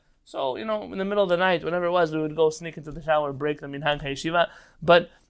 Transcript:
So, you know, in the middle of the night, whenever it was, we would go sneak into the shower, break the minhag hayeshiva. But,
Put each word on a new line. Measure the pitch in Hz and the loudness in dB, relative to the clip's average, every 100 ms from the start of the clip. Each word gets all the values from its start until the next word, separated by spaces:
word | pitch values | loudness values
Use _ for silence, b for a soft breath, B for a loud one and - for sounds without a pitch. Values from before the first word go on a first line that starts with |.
| _ _ _ | _ _ _
So, | - 147 247 | -6 -4 -4
you | 220 | -6
know, | 214 | -6
in | 202 190 | -6 -6
the | 196 | -2
middle | 208 | 0
of | 190 | 2
the | 175 | 2
night, | 185 170 | 2 0
whenever | 156 175 175 | -2 -2 0
it | |
was, | 180 165 | 2 2
we | 156 | 0
would | 156 156 | -2 2
go | 160 | 2
sneak | 156 165 156 | 2 -8 -12
into | 151 | -12
the | 147 | -8
shower, | 151 151 143 | 0 0 0
break | 139 147 151 | -2 -4 -4
the | 143 | -8
minhag | 139 147 147 | -4 -2 -2
hayeshiva. | 143 135 160 170 165 b b b | -4 -6 -2 0 0 b b b
But, | 160 175 - b | 4 6 4 b